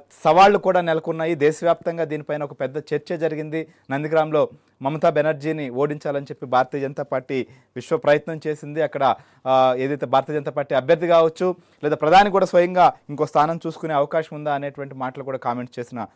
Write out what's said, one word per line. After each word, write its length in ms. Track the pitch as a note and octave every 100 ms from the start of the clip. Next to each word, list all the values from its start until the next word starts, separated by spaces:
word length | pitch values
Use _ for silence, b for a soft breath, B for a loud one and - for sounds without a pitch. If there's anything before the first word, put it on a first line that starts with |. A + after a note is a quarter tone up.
| - -
సవాళ్లు 340 | D#3+ E3+ G3+ G3+
కూడా 240 | F#3+ F3+
నెలకొన్నాయి. 540 | E3+ D#3+ E3 D#3+ D#3+ C3
దేశవ్యాప్తంగా 680 | D3 D#3 E3 E3 F3+ E3+
దీనిపైన 400 | D3+ D3+ D3 D3
ఒక 100 | C#3+
పెద్ద 240 | C#3+ C3 D3
చర్చ 400 | - D3 D3+ E3+
జరిగింది. 500 | D#3 D3+ D3+ D#3+ D#3 b -
నందిగ్రామ్లో 580 | C3+ D3+ D#3+ D#3 D3+ B2+ - _ _
మమతా 280 | C3+ D#3 E3+
బెనర్జీని 600 | D3+ D3+ D3 D3+ D#3 C3+
ఓడించాలని 560 | B2 D3 D3+ D#3 C#3+ C#3
చెప్పి 200 | D3 C3+
భారతీయ 360 | B2+ C3 C#3+
జనతా 220 | C3+ D3
పార్టీ 440 | C#3 C3 C3 C3+ - b b B2
విశ్వ 220 | - D#3+
ప్రయత్నం 420 | D3 D3+ E3 D#3 D#3
చేసింది. 340 | D3 D3 D#3
అక్కడ, 340 | D3 C#3 C3+ - b b C3
ఆ, 260 | C3 C3 B2+
ఏదైతే 280 | C3+ D3 C3
భారతీయ 300 | C3+ C3+ D3+
జనతా 160 | C#3+
పార్టీ 240 | C#3+ C#3 C3+
అభ్యర్థి 320 | C3 E3 F3
కావచ్చు 480 | E3+ E3 - F3+ F3 b b
లేదా 120 | D3 D3+
ప్రధాని 340 | D3+ F#3 G3+
కూడా 160 | F#3+ F#3
స్వయంగా 480 | F3+ F3+ F3+ D#3 - -
ఇంకో 160 | D3 D3
స్థానం 340 | D3 D#3 E3 E3
చూసుకునే 260 | - D#3+
అవకాశం 420 | C#3+ D3 E3 D#3 D3+
ఉందా 180 | D3+
అనేటువంటి 420 | C#3+ C#3+ C#3+ C#3 C3+
మాటలు 280 | C3 C#3
కూడా 140 | C3+ C3
కామెంట్ 420 | B2+ B2 B2 -
చేసిన 260 | A#2 A#2+ G#2